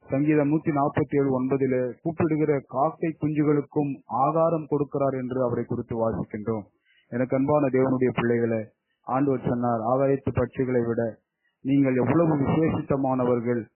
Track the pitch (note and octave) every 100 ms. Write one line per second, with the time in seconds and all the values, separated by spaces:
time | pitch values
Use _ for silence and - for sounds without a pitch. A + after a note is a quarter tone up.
0 | - C3+ D3 D3+ C#3+ D#3 D#3 C#3+ C#3+ -
1 | D3 C#3+ C#3 B2+ C3 C3+ C3 B2+ B2+ A#2
2 | E3 D#3+ E3+ D3+ D3+ C#3 - B2 D3+ D#3+
3 | E3+ D3+ D3+ D3+ D3 C#3+ C#3 D3+ C#3+ C3
4 | _ A2+ C#3 D#3+ E3 E3 D3+ D3 C#3+ C#3+
5 | C3+ C3 B2+ B2+ B2 A#2+ A#2 A#2+ A#2 A#2
6 | A2+ G2 G#2 G#2+ G#2 A2 G2+ _ _ _
7 | _ A#2+ B2+ C3+ C#3 D3+ C#3 B2+ C3 B2+
8 | B2+ A#2 A#2+ A#2+ A#2 A2+ G#2+ _ _ _
9 | - C3 C#3 B2+ C#3 B2 A#2+ A#2 A2 C3
10 | C#3 C3+ - B2 B2 - B2+ B2 A#2 A#2
11 | A#2 G#2 _ _ _ _ C3+ C#3 C3+ B2+
12 | A#2+ D3+ E3 D3+ C3+ - D#3+ D#3+ D3+ C#3
13 | C3+ C3 B2 B2 A#2 A#2+ G#2+